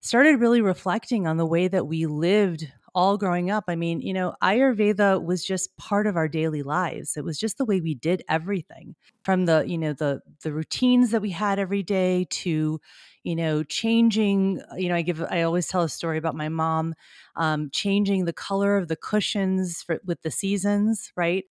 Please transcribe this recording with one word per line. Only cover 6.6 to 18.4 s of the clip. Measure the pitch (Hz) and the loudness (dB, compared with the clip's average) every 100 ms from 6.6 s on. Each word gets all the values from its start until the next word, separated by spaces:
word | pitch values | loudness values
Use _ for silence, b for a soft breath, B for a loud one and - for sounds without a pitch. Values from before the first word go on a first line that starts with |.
lives. | 139 165 170 - - 151 | -2 -2 -2 -6 -8 -6
It | |
was | 147 - | -6 -4
just | 220 - | -4 -2
the | |
way | 226 190 | 0 0
we | 160 | 0
did | 131 160 180 - | -2 -2 -2 0
everything, | 160 170 196 - - - - b _ | -4 -2 -6 -6 -16 -20 -20 b _
from | - 185 175 | 0 2 4
the, | 160 - | 4 2
you | 170 | -2
know, | 156 | -2
the, | 143 147 139 - - | -2 -2 -2 -8 -10
the | 160 | -6
routines | 151 160 - 254 247 240 | -6 -6 0 4 4 4
that | 220 | 2
we | 196 | -2
had | 170 208 196 | -2 -2 0
every | 185 202 | -2 -2
day | 180 190 185 180 185 | 0 0 2 0 -2
to, | - 175 156 156 156 B B B B | -4 -2 0 0 -4 B B B B
you | 180 165 | -6 -2
know, | 165 151 | 0 -2
changing, | 160 - 226 226 233 208 208 196 190 180 - 135 | -2 -4 0 4 4 4 2 2 2 -2 -6 -4
you | 175 | -2
know, | 175 | 0
I | |
give, | 165 160 | -2 -4
I | 160 180 | -2 0
always | 165 175 - | 0 0 0
tell | 185 | 0
a | 165 | -2
story | - 165 160 | -2 -4 -4
about | 156 | -4
my | 156 151 | -4 -4
mom, | 160 160 160 165 160 B B B - | -2 -2 -2 -2 -6 B B B -4
um, | 156 151 151 | -2 -2 -4
changing | - 202 202 202 196 | -4 0 0 2 0
the | 170 | -2
color | - | -4